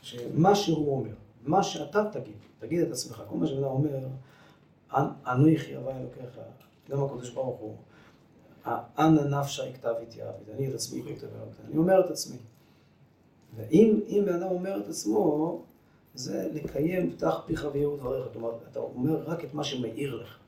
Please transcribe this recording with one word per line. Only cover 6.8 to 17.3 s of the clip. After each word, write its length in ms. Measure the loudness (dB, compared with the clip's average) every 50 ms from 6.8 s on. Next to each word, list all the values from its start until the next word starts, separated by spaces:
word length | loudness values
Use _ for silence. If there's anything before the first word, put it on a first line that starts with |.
| _ -4
גם 140 | -2 0 0
הקדוש 260 | -2 -2 -8 -12 -10
ברוך 300 | -6 -4 -4 -4 -4 -6
הוא, 160 | -10 -12 -12 -14 -18 _ -20 -20 -20 -20 -20 _ _ _ _ -20 -20 -20 -20 -14 -6 -6 -4 -4 -6 -8 0 4
"אנא 400 | 6 8 8 6 6 2 0 0
נפשי 340 | -2 -2 -4 -6 -6 -8 -8
כתב 200 | -6 -4 -4 -4 -4
התייעביד", 480 | -6 -10 -12 -12 -12 -12 -12 -12 -14 -12 -6
אני 140 | -6 -4 -4
את 40 | -4
עצמי 300 | -6 -8 -6 -8 -10 -8
כותב, 240 | -8 -10 -10 -12 -14 -12 -12 -14 -14 -16 -18 -14 -4
אני 80 | 0
אומר 280 | 2 4 6 8 6 6
את 60 | 4
עצמי. 260 | 0 -6 -8 -10 -10 -16 -16 -20 _ _ _ _ _ _ _ _ _ _ -20 _ _ _ _ _ _ _ _ _ -14
ואם, 440 | -12 -4 6 8 10 10 10 8 4 2
אם 160 | 2 2 2 2
בן 80 | 2 0
אדם 140 | 0 0
אומר 320 | -2 -2 -2 -2 -4 -4 -4
את 80 | -6
עצמו, 760 | -6 -8 -6 -2 0 2 4 4 4 4 2 0 0 -2 -6 -10 -16 -20 _ _ _ _ _ _ _ _
זה 340 | -12 -10 -6 -6 -4 -4 -4 -6
לקיים 580 | -6 -8 -4 -2 0 0 2 2 2 0 0
"פתח 300 | -2 0 0 0